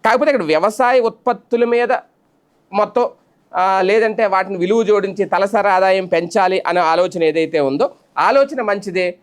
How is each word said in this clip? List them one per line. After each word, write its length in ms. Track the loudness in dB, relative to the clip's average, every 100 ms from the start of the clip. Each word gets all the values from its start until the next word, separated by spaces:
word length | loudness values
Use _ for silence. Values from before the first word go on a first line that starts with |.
కాకపోతే 260 | 2 2 2
ఇక్కడ 140 | 0
వ్యవసాయ 560 | 0 0 0 0 2 2
ఉత్పత్తుల 640 | 0 -4 -6 -6 _ -2
మీద 280 | 0 0 0 -4 -6 _ _ _ _ _ _
మొత్తం, 360 | -4 -2 -2 -4 -6 _ _ _
ఆ, 260 | -2 0 0
లేదంటే 460 | 2 2 0 0 0
వాటిని 320 | 0 -2 -4
విలువ 240 | 0 0
జోడించి 420 | 2 0 0 -4
తలసరి 440 | -2 0 0 0 2
ఆదాయం 380 | 2 2 0 0
పెంచాలి 560 | -2 -2 0 0 0 0
అనే 140 | 0
ఆలోచన 440 | 2 2 0 0
ఏదైతే 360 | 0 0 -2 0
ఉందో 300 | 0 0 -2 -4 _ 0
ఆలోచన 440 | 2 2 0 -2
మంచిదే. 560 | -4 -4 -4 -4 -4 -6